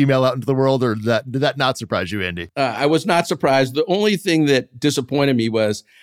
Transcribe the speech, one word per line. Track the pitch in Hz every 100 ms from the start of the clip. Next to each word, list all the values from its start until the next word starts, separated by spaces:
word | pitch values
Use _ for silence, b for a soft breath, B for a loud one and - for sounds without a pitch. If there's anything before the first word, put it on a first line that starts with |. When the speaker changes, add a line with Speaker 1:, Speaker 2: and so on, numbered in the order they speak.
Speaker 1:
email | 139 131
out | 131
into | 127 110
the |
world, | 131 135 135
or | 123
did | 107
that, | 107 113 131
did | 135
that | 147 139
not | 131 -
surprise | 110 101 90
you, | 101
Andy? | 90 87 85
Speaker 2:
Uh, | - 131 110
I |
was | 147 160 180
not | 170 170
surprised. | 175 151 135 131
The | 135 160
only | 190 214 196
thing | - 160
that | 147 131 - 120
disappointed | 147 139 123 143 139 123
me | 113
was | 110 107 104 - b